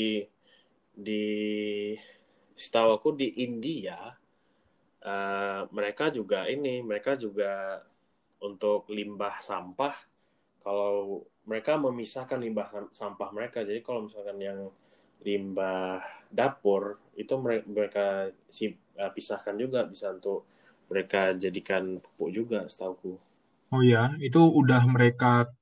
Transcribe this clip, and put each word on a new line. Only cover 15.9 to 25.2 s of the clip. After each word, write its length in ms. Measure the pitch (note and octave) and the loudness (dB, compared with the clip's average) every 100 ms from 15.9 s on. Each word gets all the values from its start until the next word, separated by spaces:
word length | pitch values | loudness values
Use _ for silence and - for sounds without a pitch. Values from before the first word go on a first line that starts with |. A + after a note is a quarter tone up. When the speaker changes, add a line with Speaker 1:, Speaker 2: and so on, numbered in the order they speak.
| F#2 - - - | -6 -10 -16 -8
Speaker 1:
dapur, 680 | G#2 B2+ - G#2 G2 G2+ G#2 _ - | 0 0 2 2 2 0 -8 _ -12
itu 160 | G#2+ C3+ | -4 -2
mere-, 240 | B2+ A2+ G#2+ | 0 -2 -2
mereka 640 | G#2 G2+ G#2 G2+ G2 F#2+ - _ | -2 0 0 0 0 -4 -8 _
si-, 260 | - A2 F2+ _ - | -6 -6 -6 _ -6
eh, 120 | G2 - | -6 -6
pisahkan 400 | - G2 - G2+ | -6 -6 -4 -4
juga, 260 | B2+ B2+ F2 | -2 -2 -2
bisa 240 | F#2+ G2+ F#2 | -6 -8 -6
untuk 300 | G2+ G2 - _ _ _ - | -4 -4 -6 _ _ _ -4
mereka 440 | F#2+ F#2 G2+ F#2+ F#2 | -4 0 2 2 2
jadikan 640 | F#2+ F2+ - F#2+ F#2+ F#2 | -2 -2 -2 0 0 -6
pupuk 280 | - - E2 | -10 -6 -4
juga, 260 | G2 A#2 G#2+ F2 | -4 -2 -4 -4
setauku. 480 | - F#2 F#2 F#2 F#2 _ _ _ _ - | -8 -8 -8 -10 -12 _ _ _ _ 0
Speaker 2:
Oh 80 | C3 | 6
ya, 320 | B2+ A#2 B2 D3+ | 8 8 6 0
itu 160 | C3+ E3 E3 D#3 | 4 8 8 8
udah 220 | C3 B2+ B2 | 8 8 8
mereka 560 | B2+ A#2+ A#2+ | 8 6 6